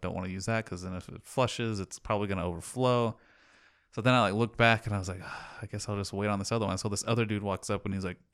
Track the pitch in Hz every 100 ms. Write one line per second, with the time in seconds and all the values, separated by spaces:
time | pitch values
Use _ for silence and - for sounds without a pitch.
0 | 92 87 92 92 98 113 110 90 90 -
1 | - 131 - - 123 - 113 104 92 -
2 | - 104 101 95 87 85 - 123 127 123
3 | 113 - _ _ _ _ _ _ _ -
4 | 113 127 104 101 117 - 117 110 - 101
5 | 95 92 - - - - 104 104 - 101
6 | 98 98 104 101 95 117 101 92 110 101
7 | - 117 107 104 101 92 - 101 98 98
8 | 92 90 _